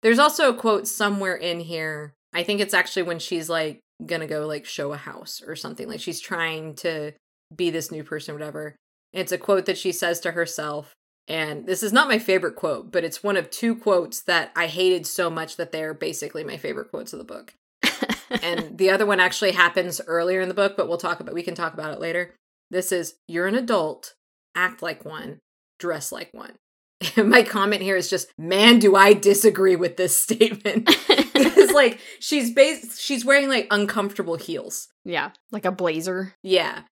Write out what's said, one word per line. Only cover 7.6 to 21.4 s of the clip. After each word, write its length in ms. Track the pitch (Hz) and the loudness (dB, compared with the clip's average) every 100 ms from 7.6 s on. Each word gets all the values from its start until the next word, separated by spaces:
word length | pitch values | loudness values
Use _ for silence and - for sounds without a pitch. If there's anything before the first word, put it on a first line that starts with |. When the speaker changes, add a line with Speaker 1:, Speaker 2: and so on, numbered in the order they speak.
| 175 | -2
Speaker 1:
this 200 | 160 156 | -2 -8
new 140 | 156 | -12
person, 300 | 147 156 151 | -10 -12 -10
whatever. 420 | 147 151 147 151 _ _ _ _ | -12 -12 -10 -14 _ _ _ _
It's 200 | - 185 | -8 -4
a 60 | 180 | -4
quote 280 | - 196 190 | 2 0 2
that 120 | 180 | -4
she 140 | 190 | -4
says 280 | 175 175 170 | -2 -2 -2
to 120 | 175 | -4
herself. 600 | 170 165 - 151 147 147 _ _ _ - | -4 -6 -6 -8 -8 -12 _ _ _ -10
And 400 | 160 156 147 - | -6 -6 -8 -6
this 160 | 180 | -4
is 100 | 214 | 2
not 160 | 233 294 | 2 4
my 100 | 226 | 0
favorite 360 | 226 185 175 - | 2 0 0 -4
quote, 360 | 160 127 - | -4 -4 -4
but 100 | 180 | -4
it's 180 | 165 - | -4 -6
one 120 | 202 196 | -2 -2
of 140 | 160 | -4
two 240 | - 233 233 | -4 -2 0
quotes 440 | - 185 160 - | 2 2 0 -8
that 280 | - 175 147 | 0 0 0
I 120 | - 170 | -4 -4
hated 400 | 160 185 180 156 | 2 2 2 -2
so 240 | - 175 | -4 -2
much 260 | 165 160 - | -2 -8 -8
that 160 | 170 | -8
they're 220 | 160 156 | -6 -8
basically 500 | 147 156 156 147 156 | -6 -8 -8 -10 -10
my 120 | 156 139 | -10 -8
favorite 320 | 151 143 139 | -8 -8 -10
quotes 220 | - - | -12 -12
of 60 | - | -14
the 60 | |
book. 300 | - - - _ _ _ | -14 -16 -18 _ _ _
Speaker 2:
<laughs> 120 | 254 - - - - 247 | -2 -2 -6 -6 -6 -6
Speaker 1:
And 360 | 165 170 160 165 | -4 -4 -6 0
the 120 | 190 | 2
other 160 | 190 208 | 4 2
one 140 | 190 | 2
actually 320 | 180 - 202 | 2 2 0
happens 480 | 180 175 185 180 165 - | 4 4 4 -4 -8 -4
earlier 320 | 170 170 185 | -2 0 0
in 80 | 185 | -2
the 60 | |
book, 220 | 185 190 196 | 0 0 0
but 120 | 139 | -4
we'll 100 | 170 | -2
talk 220 | 175 170 | -4 -6
about, 140 | - | -6
we 80 | 165 | -8